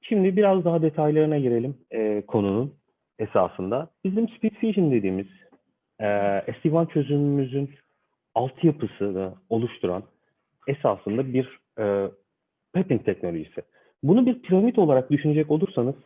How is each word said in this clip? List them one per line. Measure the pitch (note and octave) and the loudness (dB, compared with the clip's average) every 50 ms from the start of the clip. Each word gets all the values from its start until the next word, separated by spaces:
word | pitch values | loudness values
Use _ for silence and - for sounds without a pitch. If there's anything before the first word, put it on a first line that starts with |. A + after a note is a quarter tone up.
Şimdi | _ - A#3 G#3 F#3 F#3+ F#3+ | _ -2 0 2 2 2 4
biraz | G3 G#3 G3 F#3+ F#3+ E3 | 4 4 4 4 2 2
daha | F3 E3 E3+ D#3+ | 0 0 2 0
detaylarına | D#3 D3+ - D3+ D3+ D3+ D#3 D#3 D3+ D#3 D3 | 0 0 0 0 2 4 4 2 2 2 0
girelim, | C3+ B2 A#2+ A#2 A#2 C#3 C#3 - _ _ | 0 0 0 0 -2 -4 -8 -10 _ _
e, | - A2+ A2 G#2+ G#2 G#2 G2+ | -6 -4 -2 -2 -2 -2 -4
konunun | - - A2+ G2+ G2+ G2 G#2+ C3 C#3+ - _ _ _ _ _ _ _ _ _ | -2 -2 0 0 2 0 0 -2 -4 -8 _ _ _ _ _ _ _ _ _
esasında. | A2 - - G#2+ F#2 E2+ - - F#2 F#2+ A2 C3+ D#3+ E3 _ _ _ | -10 -2 2 2 2 2 -2 -8 -6 -4 -4 -4 -6 -8 _ _ _
Bizim | F#3+ F#3+ G#3+ A#3 A3 | -4 -2 0 -2 -2
Speedvision | - - - G#3+ G#3 - - A3+ G3+ G3+ F3+ D3+ | -4 -4 -4 -4 -4 -2 -4 -2 2 2 2 2
dediğimiz, | C3 A#2 G2 F#2+ F#2 F#2+ G2 - - _ _ _ _ _ _ _ _ _ _ _ _ _ | 2 2 0 0 -2 -2 -6 -8 -14 _ _ _ _ _ _ _ _ _ _ _ _ _
e, | G#2+ G#2 G#2 G2+ G2+ G2+ G2 G2 - - A2+ - - | -2 -2 0 0 0 0 0 -2 -4 -6 -10 -4 -2
S | D#3+ | 0
D | D3 | 2
one | E3 E3+ E3 | 2 0 0
çözümümüzün | - D#3 C#3+ B2 C#3+ C#3+ C#3+ C#3+ C#3+ C#3+ C3+ B2+ B2 C#3 C#3 C3+ C#3+ _ _ _ _ _ _ _ _ _ _ _ _ | 0 -2 -2 0 0 0 0 0 0 0 -2 -2 -4 -6 -6 -6 -10 _ _ _ _ _ _ _ _ _ _ _ _
altyapısını | A2+ B2 C3+ - - - E3 D3 D3+ - G#2 - - G2+ G2+ F#2+ F#2+ F#2+ F#2 F#2 - _ _ | -4 -4 -4 -6 0 0 0 2 0 -6 -10 -6 -6 -6 -4 -4 -4 -6 -6 -8 -14 _ _
oluşturan | A2+ A2+ A#2 A#2 - - - F#2 F2 F#2 G2 _ _ _ _ _ _ _ _ _ _ _ _ | -2 -2 -2 -4 -6 -6 -4 -4 -4 -4 -8 _ _ _ _ _ _ _ _ _ _ _ _
esasında | - C#3 - - C3 G2+ F#2+ - G2+ G#2 A#2 C3+ C3 B2 | -6 -6 -2 0 -2 -2 -2 -4 -4 -4 -4 -4 -2 -2
bir, | B2+ B2+ - - _ _ _ _ - | -2 -2 -2 -10 _ _ _ _ -6
e, | A2 G2+ G2+ G2 G2 F#2+ - _ _ _ _ _ _ _ _ _ _ _ - | -4 -2 0 0 -2 -4 -8 _ _ _ _ _ _ _ _ _ _ _ -4
Peplink | F3 F#3+ F#3 C#3+ G#2+ - | -4 0 0 0 -2 0
teknolojisi. | - F#2+ - - F3 E3+ E3 D#3 - _ - - _ _ _ _ _ _ _ - | -2 -4 -4 -4 -6 -6 -6 -8 -10 _ -16 -16 _ _ _ _ _ _ _ 2
Bunu | C#3 F#3 A#3+ B3+ | 4 4 4 4
bir | B3 A#3+ - - | 2 0 -2 -2
piramit | - F3+ F#3 G3+ A#3+ - - | 0 2 2 2 2 2 2
olarak | F#3+ D3+ C#3 C3 B2+ - | 4 4 4 2 2 2
düşünecek | D3 C#3+ - D3+ D3 D3+ D#3 D3+ | -2 0 0 0 0 0 0 0
olursanız | D3 D#3+ F#3 - - - A#2 B2+ C#3 - - | 0 0 0 -2 -2 -2 -2 -2 -4 -8 -14